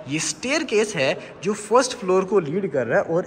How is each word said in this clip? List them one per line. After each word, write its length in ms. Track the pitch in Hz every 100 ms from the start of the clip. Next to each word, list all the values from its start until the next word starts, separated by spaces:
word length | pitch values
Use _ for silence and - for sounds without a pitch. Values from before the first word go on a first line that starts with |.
| 127
ये 120 | 156
staircase 720 | - - 240 320 294 208 214 170
है 220 | 135 160 - -
जो 100 | 180
first 440 | 214 - 233 - -
floor 280 | 185 185 190
को 140 | 208
lead 300 | 147 185 190
कर 160 | 139 117
रहा 120 | 180
है, 60 | 208
और 200 | 165